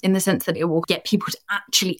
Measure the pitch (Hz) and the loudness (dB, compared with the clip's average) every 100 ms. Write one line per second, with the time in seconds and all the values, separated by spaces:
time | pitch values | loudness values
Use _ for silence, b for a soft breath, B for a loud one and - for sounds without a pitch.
0 | 185 190 190 180 - 185 170 160 165 175 | 0 2 2 0 0 -2 0 0 0 -2
1 | - 208 - - - 202 - - 190 - | 0 0 0 -10 -6 -6 -2 -2 0 -4